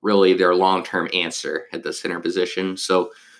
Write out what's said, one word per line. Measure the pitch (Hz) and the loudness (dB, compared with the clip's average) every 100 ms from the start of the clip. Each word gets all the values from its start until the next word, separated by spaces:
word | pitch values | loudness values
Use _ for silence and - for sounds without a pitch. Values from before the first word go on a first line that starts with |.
really | 104 101 95 | 2 4 6
their | 90 90 90 | 6 4 4
long-term | 92 92 87 95 82 | 4 2 -2 -4 -2
answer | - 82 - 76 78 - | -2 -4 -6 -6 -8 -8
at | 87 | -10
the | 76 | -8
center | 78 90 87 | -8 -6 -6
position. | 82 90 90 - 95 92 | -4 -2 -4 -4 -6 -6
So | - 92 87 - - | -2 -2 -2 -8 -20